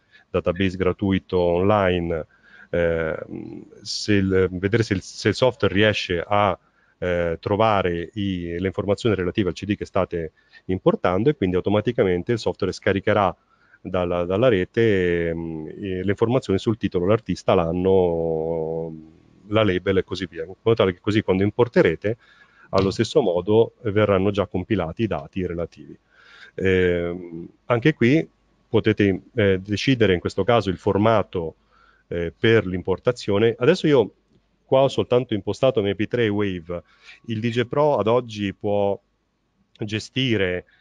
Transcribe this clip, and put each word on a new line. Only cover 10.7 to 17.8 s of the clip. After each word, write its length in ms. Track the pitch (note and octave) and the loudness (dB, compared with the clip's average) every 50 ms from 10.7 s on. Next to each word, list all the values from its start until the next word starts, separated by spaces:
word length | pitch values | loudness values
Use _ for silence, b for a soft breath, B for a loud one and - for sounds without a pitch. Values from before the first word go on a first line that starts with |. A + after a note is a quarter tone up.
| F#2 F#2+ - - A2+ - - F#2 F2+ F#2+ G#2+ D3+ | -4 0 0 0 0 2 0 0 0 2 0 0
e 60 | D3+ | 0
quindi 180 | - G2 F#2 F2 | 0 -2 0 0
automaticamente 800 | F2+ - G2+ G2+ G#2 G#2 B2 A#2+ - A2 F#2+ F2+ F2 E2+ - A#2+ | 0 0 0 0 0 0 0 0 0 0 2 0 0 -2 -2 -4
il 80 | A2 | -2
software 320 | - F#2+ F2 - - F2+ F2 | -2 -4 -4 -4 -4 -4 -4
scaricherà 640 | - - G#2 F#2+ G2 - - G#2 G#2 G2+ F2+ - b b b b b b b b b | -2 -2 0 0 0 0 0 0 2 2 0 -2 b b b b b b b b b
dalla, 440 | b F2 F2+ F#2 F2+ F2 F2 F2 F2 | b -4 -2 -2 -2 0 -2 -2 -2
dalla 240 | F2 F#2+ G2+ B2 C3 | 0 0 2 4 4
rete, 800 | A2 F#2 F2+ - - A#2 A#2 A2+ G2+ F#2+ F2+ F2 E2+ E2+ E2+ E2+ | 4 2 0 0 0 0 2 2 2 2 2 0 0 0 0 -2
ehm, 400 | E2 E2 E2 E2 D#2+ D#2+ D#2 D#2+ | -4 -6 -6 -8 -8 -10 -10 -12
e 340 | - - G2+ G2 F#2 F#2 F#2 | -12 -12 -8 -8 -6 -4 -2
le 80 | G2 | -2
informazioni 480 | G2+ - A#2 A2+ B2 C3 - - F#2+ G2 | 0 0 0 0 0 -2 0 0 -2 0
sul 180 | - A#2+ A2 | 0 -2 -2
titolo, 300 | - - F#2 - F2+ F2 | -2 -2 -4 -2 -2 0
l'artista, 480 | F#2+ A2 A2+ - - F2+ - - - G#2 | 2 0 0 0 -4 -8 -6 0 0 2
l'anno, 1600 | F#2 E2+ E2 E2 F2+ | 2 2 0 -2 0